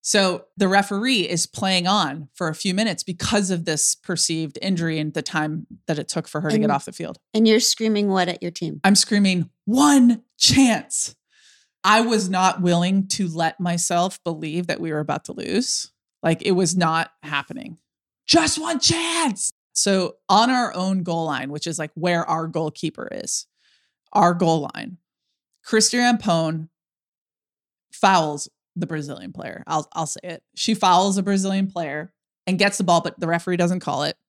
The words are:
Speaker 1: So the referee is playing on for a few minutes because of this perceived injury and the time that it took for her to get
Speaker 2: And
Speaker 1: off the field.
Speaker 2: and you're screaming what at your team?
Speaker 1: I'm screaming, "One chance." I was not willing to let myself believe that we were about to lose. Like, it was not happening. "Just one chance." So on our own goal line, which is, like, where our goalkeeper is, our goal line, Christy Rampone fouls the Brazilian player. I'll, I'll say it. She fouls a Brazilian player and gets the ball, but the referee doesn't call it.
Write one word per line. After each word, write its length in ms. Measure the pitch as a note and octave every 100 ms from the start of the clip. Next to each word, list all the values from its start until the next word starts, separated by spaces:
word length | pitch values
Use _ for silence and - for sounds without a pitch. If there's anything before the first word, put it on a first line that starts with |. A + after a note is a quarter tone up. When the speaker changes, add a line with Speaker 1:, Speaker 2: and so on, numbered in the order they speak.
Speaker 1:
So 420 | - G#3 F#3+ F3 - -
the 120 | G3
referee 540 | G3 G3 G3 B3 B3 F3
is 180 | E3+ -
playing 400 | - F#3+ F#3 F3+
on 400 | G#3 D#3 D3 D3
for 120 | - E3+
a 60 |
few 200 | D#3 G3
minutes 280 | F#3 A3 F3
because 480 | - E3+ - A3+ F#3+
of 140 | F3
this 300 | E3 D3+ - -
perceived 600 | - E3+ - D#3+ D#3 -
injury 380 | F#3+ F3+ E3 D#3+
and 140 | D#3
the 80 | D#3
time 440 | D3 D#3+ D#3 D#3 - - -
that 100 | D3+
it 80 | -
took 200 | F3 -
for 140 | D#3
her 80 | E3
to 60 | G#3+
get 40 |
Speaker 2:
And 60 | -
Speaker 1:
off 120 | C#3+
the 80 | -
field. 260 | - E3 - _
Speaker 2:
and 140 | A3 A3
you're 100 | A3
screaming 500 | - - A3 G#3 G#3
what 200 | F#3+ F3+
at 120 | E3+
your 100 | F3
team? 280 | F3 E3 D3+
Speaker 1:
I'm 120 | G3 G3+
screaming, 520 | - G#3 G3 F3+ E3+ _
"One 600 | - B3 D4 C#4 A#3+ A3+ _ _
chance." 760 | - - B3+ G#3+ - - - _ _ _ _ _ _ _
I 180 | F#3+ A3
was 260 | A#3 A3 F#3
not 320 | F#3 F#3 F#3
willing 480 | F3 E3+ F3+ G3 F#3+
to 200 | - F3+
let 300 | D#3+ D#3+ -
myself 640 | F3 E3+ - F3 F#3 -
believe 420 | F3 D#3 D#3+ E3+ F3
that 120 | -
we 120 | E3
were 80 | D3+
about 240 | D3+ D3
to 80 | -
lose. 580 | - - A3 B3+ - - _ _ _
Like, 200 | D#3+ E3
it 100 | -
was 240 | F#3 F3 F3+
not 360 | E3+ D#3+ D#3+ _
happening. 560 | D3 D3 - - - E3+ _ _ _ _ -
"Just 320 | E4 D#4 D#4
one 200 | D#4+ D#4
chance." 760 | - E4 E4+ E4 D4+ G3 - _ _
So 440 | - G3+ F#3+ F3 - -
on 180 | G3+ A#3+
our 260 | B3+ A#3
own 280 | F3 F#3 F#3+
goal 240 | F3 E3 D#3+
line, 240 | C3 C3+
which 160 | D3 E3+
is, 120 | E3
like, 120 | D3+
where 300 | - F3+ E3+
our 220 | - D#3+ E3
goalkeeper 600 | E3 D#3+ - D#3 - -
is, 340 | - - - - _ _ _ _ _ _
our 220 | - F3
goal 380 | F3 E3+ D#3+ C#3+
line, 220 | - - F3+ _ _ _ _ _ _
Christy 360 | - A3 G#3+ B3
Rampone 680 | A#3+ A#3 G#3+ E3 D#3+ D#3+ D#3+ _ _ _ _ _ _ _ _ _ _ _ _
fouls 560 | - G3 F#3 D#3 D3 - _ _
the 120 | F3 -
Brazilian 460 | D#3 C#3+ - -
player. 300 | - - - -
I'll, 220 | D#3 D3+
I'll 140 | - D#3
say 140 | -
it. 180 | F3 E3 _
She 200 | - -
fouls 420 | A3 F#3 F3+ G3 G3
a 60 |
Brazilian 440 | F#3+ G3 F#3+ F#3+ F#3+
player 460 | F#3 D#3 D3+ F3 _ _ _ -
and 120 | F#3
gets 200 | G3+ G3
the 60 |
ball, 160 | F3+ E3+
but 180 | D#3+ -
the 80 | E3
referee 300 | E3+ F3+ F3
doesn't 240 | F3 F3+
call 220 | D3+ C3+
it. 120 | D3 -